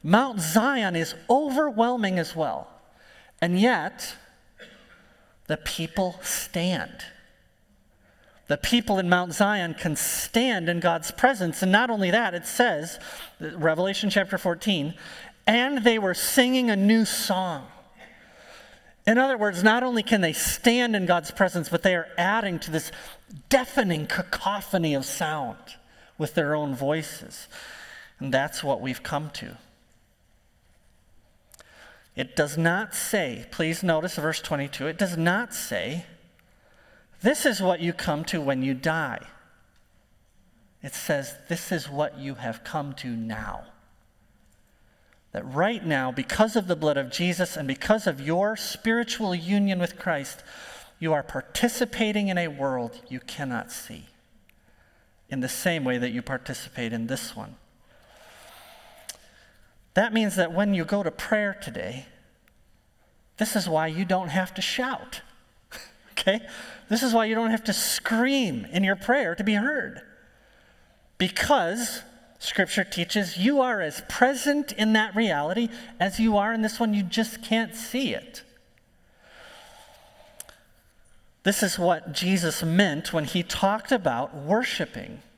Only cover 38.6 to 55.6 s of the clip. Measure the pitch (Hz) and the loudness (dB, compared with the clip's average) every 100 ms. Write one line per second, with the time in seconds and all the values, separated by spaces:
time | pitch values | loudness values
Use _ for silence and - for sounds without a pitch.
38.6 | 135 131 160 160 143 110 - - _ _ | 0 0 0 0 -2 -6 -12 -20 _ _
39.6 | _ _ _ _ _ _ _ _ _ _ | _ _ _ _ _ _ _ _ _ _
40.6 | _ _ 139 - - 143 127 - - 165 | _ _ -12 -10 -2 -2 -2 -14 -6 -6
41.6 | - 175 139 139 151 135 139 127 120 110 | -2 -4 -4 -2 -2 -4 -10 -8 -8 -8
42.6 | - 156 143 135 131 117 113 110 104 - | -6 -6 -6 -8 -6 -6 -4 -6 -8 -10
43.6 | - - _ _ _ _ _ _ _ _ | -14 -20 _ _ _ _ _ _ _ _
44.6 | _ _ _ _ _ _ _ - 131 135 | _ _ _ _ _ _ _ -10 -6 0
45.6 | 196 233 175 143 131 123 127 - 220 226 | 0 0 0 0 0 -4 -4 2 2 2
46.6 | 180 160 151 139 127 - 175 175 175 - | 0 0 2 0 -2 -2 -2 0 -2 -4
47.6 | 139 131 - 214 196 139 139 175 208 220 | -6 -6 0 2 2 -4 -2 0 0 -2
48.6 | - - 226 226 233 - 208 175 165 202 | -8 -4 0 0 0 -2 -2 -2 0 2
49.6 | 196 185 175 - 185 151 135 - - - | 2 2 -2 -2 -2 -2 -4 -14 -18 -18
50.6 | - - - _ 160 151 - 131 - - | -18 -18 -20 _ 0 0 0 -10 -6 0
51.6 | 240 - 233 - 220 208 196 180 165 139 | 0 0 -2 0 0 2 2 0 -2 -2
52.6 | 135 127 117 - - 127 - - 139 120 | -2 -2 -4 -8 -12 -12 -10 -8 -4 -4
53.6 | - - - 92 - _ _ _ _ _ | -6 -12 -14 -16 -18 _ _ _ _ _
54.6 | _ _ _ _ _ _ _ 135 127 - | _ _ _ _ _ _ _ -6 -4 -2